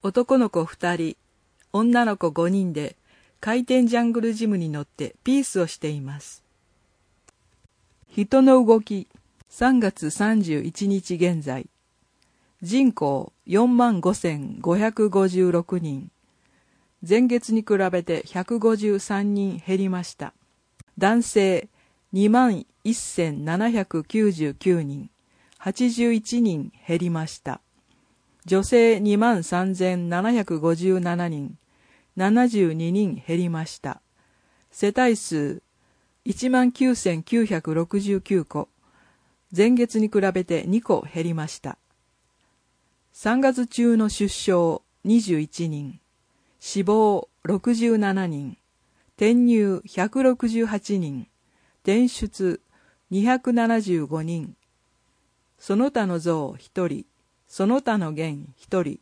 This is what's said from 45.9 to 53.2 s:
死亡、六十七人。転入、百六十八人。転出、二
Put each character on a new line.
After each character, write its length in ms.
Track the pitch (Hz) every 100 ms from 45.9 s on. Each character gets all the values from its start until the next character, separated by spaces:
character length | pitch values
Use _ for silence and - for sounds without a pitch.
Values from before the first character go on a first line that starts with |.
| 180 _ _ _ _ _ _
死 240 | - 196
亡、 460 | 196 220 214 196 - _
六 300 | - 196 240
十 240 | 226 233 226
七 300 | 202 190 180
人。 300 | 147 139 - _ _ _ _ _ _
転 300 | 214 240 240
入、 360 | 226 202 185 -
百 360 | - 202 262
六 280 | 262 247 233
十 160 | 226 226
八 340 | 208 - 202
人。 280 | 160 135 - _ _ _ _ _
転 260 | - 208 247
出、 500 | - 208 - 185 165 _ _ _ _ _
二 140 | 190